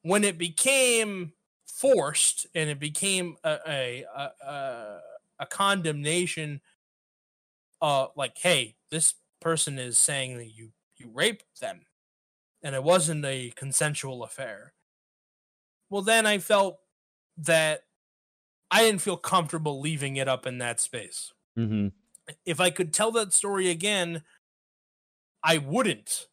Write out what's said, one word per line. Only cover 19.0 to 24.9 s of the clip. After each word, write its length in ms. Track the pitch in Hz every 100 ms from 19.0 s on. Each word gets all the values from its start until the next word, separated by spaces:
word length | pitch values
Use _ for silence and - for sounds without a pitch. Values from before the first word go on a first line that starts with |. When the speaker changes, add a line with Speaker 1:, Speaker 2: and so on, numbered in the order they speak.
Speaker 1:
feel 140 | 202 175
comfortable 640 | - 185 160 170 151 139
leaving 360 | 147 151 139 131
it 100 | 131
up 200 | 127 131
in 100 | 123
that 220 | 120 117
space. 520 | - 120 98 - - _ _ 117
Speaker 2:
Mm-hmm. 320 | 113 107 101 - _ _ - -
Speaker 1:
If 140 | - 147
I 120 | 180
could 220 | 175 170
tell 200 | 151 220
that 200 | 226 202
story 380 | - 202 196 185
again, 540 | 165 202 202 170 165 _ _ _ _ _ _ _